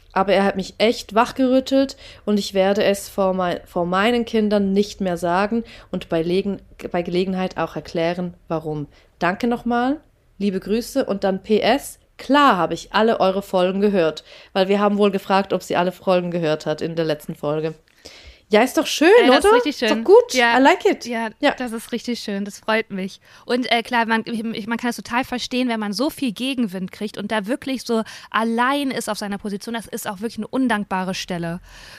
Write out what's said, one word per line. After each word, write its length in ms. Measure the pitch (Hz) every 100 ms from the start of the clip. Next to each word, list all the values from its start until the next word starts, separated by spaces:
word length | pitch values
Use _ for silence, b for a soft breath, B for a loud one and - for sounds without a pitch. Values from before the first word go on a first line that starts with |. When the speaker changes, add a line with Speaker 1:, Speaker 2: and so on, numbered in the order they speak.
| -
Speaker 1:
Aber 180 | - 196
er 100 | 190
hat 120 | 196 190
mich 180 | 180 -
echt 360 | 214 240 -
wachgerüttelt 840 | 202 240 - 262 262 262 269 269 - B B -
und 120 | 208
ich 140 | 202
werde 300 | 190 190 202
es 240 | 175 196 -
vor 240 | - 190
mei-, 260 | 185 180 165 -
vor 200 | 180 175
meinen 380 | 185 208 240 233
Kindern 460 | 220 214 208 196
nicht 280 | 190 202 -
mehr 160 | 190 175
sagen 480 | 175 180 202 226 226 B B
und 180 | 185 -
bei 120 | 165
Legen-, 380 | 165 185 202 196 - - -
bei 120 | 180
Gelegenheit 540 | 175 180 190 185 185 -
auch 180 | 160 -
erklären, 580 | 147 175 165 175 180 175 -
warum. 400 | 165 156 151 147 b b _
Danke 280 | 170 190 240
nochmal, 540 | 233 240 240 247 302 - _ _ -
liebe 220 | 202 185
Grüße 440 | - 220 226 269
und 200 | - 202
dann 180 | 196 190
P 180 | - 214
S, 380 | - 269 - - _ -
klar 380 | - 277 285 190
habe 180 | 165
ich 180 | 165 -
alle 280 | 196 226 -
eure 220 | 190 190
Folgen 380 | - 190 180 190
gehört, 440 | 208 196 160 156 B B B
weil 140 | 196 190
wir 120 | 202
haben 160 | 208 208
wohl 120 | 208
gefragt, 420 | 190 - 196 196
ob 80 | 180
sie 140 | - -
alle 160 | 180
Folgen 380 | 180 - 180 175
gehört 360 | 170 160 156 156
hat 140 | 156
in 120 | 165 170
der 80 | 160
letzten 280 | 151 -
Folge. 400 | 165 147 156 160 160 _ B B B B B _
Ja, 120 | 208
ist 160 | 254 320
doch 100 | 294
schön, 220 | - 311 453
Speaker 2:
Ey, 60 | 339
das 100 | 269
Speaker 1:
oder? 100 | 392
Speaker 2:
ist 60 | 466
richtig 120 | 466 -
schön. 120 | 220
Speaker 1:
Ist 80 | 214
doch 80 |
gut. 300 | 226 427 480
Speaker 2:
Ja. 240 | 254 240 240
Speaker 1:
I 20 |
like 220 | 269 370
it. 220 | 403 294 240
Speaker 2:
Ja, 240 | 226 226 -
Speaker 1:
Ja. 120 | 285 -
Speaker 2:
das 160 | 247
ist 180 | 226 -
richtig 300 | 226 - 240
schön. 240 | - 196
Das 140 | 202 -
freut 320 | - 220 -
mich. 280 | 190 190 - B B -
Und, 180 | 247 247
äh, 100 | 240
klar, 220 | 226 240
man, 200 | 226 226 220
ich, 180 | 226
ich, 220 | 220 226 202
man 100 | 233
kann 140 | 247
es 60 | 226
total 280 | - 240
verstehen, 460 | 254 247 - 247 254
wenn 100 | 226
man 140 | 208
so 160 | 196 285
viel 220 | - 269
Gegenwind 600 | 185 254 262 226 185 185
kriegt 240 | - 208 -
und 160 | 202
da 140 | 220 196
wirklich 360 | 277 - 262
so 180 | - 226 214 B B
allein 600 | - 226 226 247 285 277
ist 180 | 233 226
auf 80 | 208
seiner 220 | 202 202
Position. 340 | 214 196 -
Das 120 | 233 -
ist 200 | 233 -
auch 140 | 190
wirklich 160 | 220 -
eine 120 | 214
undankbare 640 | 262 262 214 202 190 185
Stelle. 460 | 190 - 175 170 175 B B B